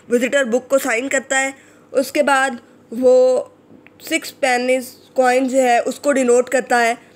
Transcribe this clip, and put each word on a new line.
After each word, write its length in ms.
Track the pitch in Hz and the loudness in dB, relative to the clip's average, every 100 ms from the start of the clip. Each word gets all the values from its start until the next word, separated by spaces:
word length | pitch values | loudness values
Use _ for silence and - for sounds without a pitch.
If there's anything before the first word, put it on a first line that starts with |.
| - | -4
विजिटर 340 | 240 240 277 | -2 0 -2
बुक 240 | 254 247 - | -2 -4 -2
को 100 | 269 | -2
साइन 300 | 269 226 269 | -2 -4 -4
करता 300 | 269 - 269 | -6 -4 -4
है। 160 | 269 277 - - _ | -4 -8 -20 -20 _
उसके 300 | - 269 302 | -4 -2 0
बाद 380 | 277 269 269 247 - _ _ | 0 0 0 -6 -16 _ _
वो 460 | 233 254 254 254 254 - - _ - - _ - | 0 4 4 4 0 -4 -14 _ -20 -20 _ -6
सिक्स 220 | - - | -6 -6
पेनीज 560 | - 262 247 247 254 240 - - - | -4 -2 0 0 -2 -4 -16 -6 0
कॉइन 320 | 254 247 269 | 2 2 0
जो 100 | 262 | 0
है, 220 | 254 240 | 2 2
उसको 320 | 247 - 294 | 0 -4 -2
डिनोट 360 | 269 247 240 247 | 0 2 2 2
करता 280 | 240 - 240 | -2 0 0
है 220 | 233 240 - | 0 -4 -12